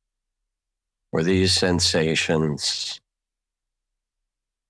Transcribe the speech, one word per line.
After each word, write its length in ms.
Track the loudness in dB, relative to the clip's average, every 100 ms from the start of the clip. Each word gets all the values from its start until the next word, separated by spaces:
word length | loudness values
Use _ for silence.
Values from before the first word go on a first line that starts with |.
| _ _ _ _ _ _ _ _ _ _ _
or 120 | -2
these 280 | 2 2 2
sensations. 1500 | 2 2 2 0 0 0 0 0 0 0 -2 -6 -6 -8 -12 _ _ _ _ _ _ _ _ _ _ _ _ _ _ _ _